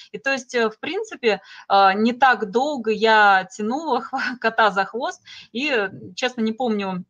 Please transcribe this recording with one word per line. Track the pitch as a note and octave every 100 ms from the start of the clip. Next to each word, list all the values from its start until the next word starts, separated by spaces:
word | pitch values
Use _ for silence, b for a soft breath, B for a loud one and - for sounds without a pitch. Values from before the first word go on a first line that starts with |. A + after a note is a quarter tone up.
| B
И | G#3
то | -
есть, | C4+ C4
э, | B3 A3+
в | A3
принципе, | - F4+ A4 D4+ A#3 G3 B B B
э, | G3 G3
не | G3 A3
так | B3 C4+ A#3+ G#3+
долго | A3+ C#4+ D4 A3
я | G#3+ A3 A3 G#3 F#3+ F#3
тянула | - G#3+ C4+ E4 B3+
<laughs> | B3
хва-, | C4+ C4+ B3
кота | A3+ A3+ A3
за | F#3+
хвост, | G3 A3+ D#4 F#4+ B B B
и, | A3 D4
э, | B3 G3 C3 G#3+
честно, | F#3 B3+ B3
не | A3
помню, | A3 B3+ G#3 G3 F3+